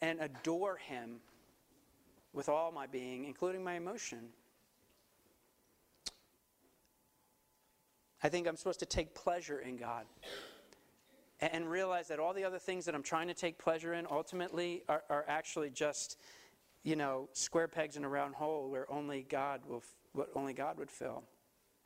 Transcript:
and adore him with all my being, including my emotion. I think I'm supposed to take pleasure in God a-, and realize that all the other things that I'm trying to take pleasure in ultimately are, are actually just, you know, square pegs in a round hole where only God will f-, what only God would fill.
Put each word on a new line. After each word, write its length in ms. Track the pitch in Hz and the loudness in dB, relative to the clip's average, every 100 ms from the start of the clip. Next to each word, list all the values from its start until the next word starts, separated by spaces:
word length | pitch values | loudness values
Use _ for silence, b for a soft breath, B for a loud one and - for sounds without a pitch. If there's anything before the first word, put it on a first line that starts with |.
and 180 | 165 165 | 0 2
adore 560 | 151 131 160 170 196 - | -2 -2 0 2 2 -2
him 460 | - 127 117 117 - - - _ _ - _ _ - - _ | -4 -8 -8 -10 -16 -20 -20 _ _ -20 _ _ -20 -20 _
with 160 | 139 139 | -4 2
all 240 | 151 165 | 4 2
my 140 | 160 135 | -2 -4
being, 360 | 135 127 127 | -4 -4 -4
including 400 | 139 131 180 185 | -6 -2 0 0
my 120 | 180 175 | -2 -2
emotion. 560 | 175 233 - 117 117 - _ _ _ _ _ _ _ _ _ _ _ _ _ _ _ _ - - _ _ _ _ _ _ _ _ _ _ _ _ _ _ _ _ _ _ _ - | -4 -4 -6 -8 -10 -18 _ _ _ _ _ _ _ _ _ _ _ _ _ _ _ _ -12 -12 _ _ _ _ _ _ _ _ _ _ _ _ _ _ _ _ _ _ _ 0
I 60 | 151 | 2
think 220 | 175 170 | 4 2
I'm 80 | 160 | 0
supposed 240 | 185 165 | 0 -2
to 40 | 190 | 0
take 300 | - 160 - | 0 -2 -2
pleasure 440 | 185 175 151 143 | 0 0 0 -6
in 180 | 131 123 | -4 -6
God 280 | 117 117 110 - - B B B B B B _ _ - - - | -4 -6 -8 -12 -10 B B B B B B _ _ -20 -20 0
a-, 140 | 160 165 | 2 2
and 160 | 165 | 0
realize 380 | 180 190 175 165 | 2 2 2 0
that 100 | 151 | 0
all 140 | 165 | 2
the 100 | 196 | 2
other 160 | 190 185 | 0 -2
things 240 | - 185 | -2 -2
that 100 | 165 | 0
I'm 80 | 151 | -2
trying 280 | - 165 175 | 0 2 2
to 40 | |
take 240 | 175 175 160 | 0 -2 0
pleasure 360 | 165 160 165 | 2 2 2
in 120 | 170 165 | -2 0
ultimately 720 | 147 160 180 175 165 175 175 - | 0 0 -2 -2 0 0 0 2
are, 140 | 151 - | 2 2
are 140 | 147 151 | 0 2
actually 400 | 156 - 170 147 | 0 0 -2 -2
just, 480 | 127 151 143 - - B B B B _ - | 2 2 2 -4 -8 B B B B _ -6
you 140 | - 156 | 0 2
know, 320 | 143 131 143 | 4 2 -2
square 380 | - - 170 165 | -2 2 4 4
pegs 260 | 165 151 147 | 4 0 0
in 80 | |
a 60 | 143 | 0
round 260 | 139 143 143 | 2 2 2
hole 340 | 151 156 135 | 0 2 0
where 220 | 135 135 | -2 0
only 340 | 143 143 135 131 | -2 -2 -4 0
God 320 | 143 139 135 123 | 2 2 0 -4
will 120 | 120 | -8
f-, 180 | - - - | -8 -18 -6
what 180 | - 147 139 | -4 -2 0
only 160 | 135 | 0
God 260 | 127 147 160 | 0 -2 -2
would 140 | 139 | -6
fill. 320 | - 127 - - - _ _ _ _ | -4 -4 -4 -8 -18 _ _ _ _